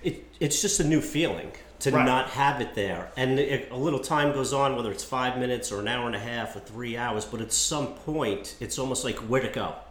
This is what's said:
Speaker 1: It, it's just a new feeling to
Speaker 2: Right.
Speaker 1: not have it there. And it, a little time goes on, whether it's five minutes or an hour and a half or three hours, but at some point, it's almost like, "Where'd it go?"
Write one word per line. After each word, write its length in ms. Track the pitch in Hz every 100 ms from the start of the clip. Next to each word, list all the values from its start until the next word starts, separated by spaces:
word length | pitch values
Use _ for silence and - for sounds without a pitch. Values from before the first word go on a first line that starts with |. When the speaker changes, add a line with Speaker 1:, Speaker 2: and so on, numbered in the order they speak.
Speaker 1:
It, 240 | 180 - - -
it's 200 | 147 -
just 180 | 202 -
a 20 |
new 160 | 151 156
feeling 520 | - 143 160 90 - - - -
to 100 | 139
Speaker 2:
Right. 140 | 127 127
Speaker 1:
not 240 | 127 131
have 300 | 135 139 135
it 120 | 117 -
there. 360 | 98 87 90 -
And 220 | 131 131
it, 300 | 139 135 -
a 60 | 123
little 220 | 151 139
time 340 | - 156 143
goes 200 | 139 127
on, 220 | 139 139 123
whether 140 | 117
it's 120 | 98
five 340 | - 131 127 123
minutes 340 | 123 120 120
or 80 | 101
an 60 | 107
hour 200 | 123 120
and 80 | 107
a 40 |
half 360 | 117 117 110 101
or 60 |
three 360 | - 110 120 117
hours, 280 | 120 107 107
but 160 | 113
at 120 | 110
some 340 | - - 151 135
point, 600 | - - 156 143 - - -
it's 200 | 113 -
almost 240 | 131 123
like, 140 | 127 110
"Where'd 280 | 110 131 117
it 80 |
go?" 220 | 127 90 - -